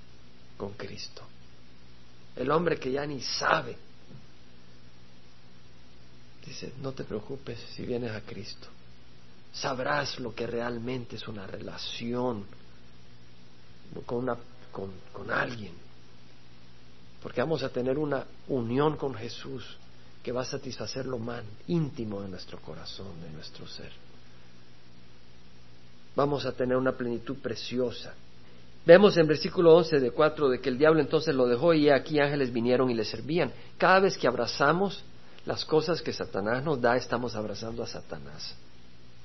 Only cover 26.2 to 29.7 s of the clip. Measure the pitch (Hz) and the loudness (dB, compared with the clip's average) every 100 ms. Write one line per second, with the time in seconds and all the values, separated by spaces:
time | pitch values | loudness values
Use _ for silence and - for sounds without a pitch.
26.2 | 143 139 131 - 123 127 131 127 120 117 | 2 2 -2 0 2 4 2 0 -2 -4
27.2 | 127 131 - 113 - 123 123 113 - - | -4 -6 -4 -6 -4 -2 -2 -2 -10 -12
28.2 | - - - - - - - 180 202 170 | -12 -14 -14 -14 -14 4 12 12 12 8
29.2 | 156 143 180 180 170 | 6 4 2 6 12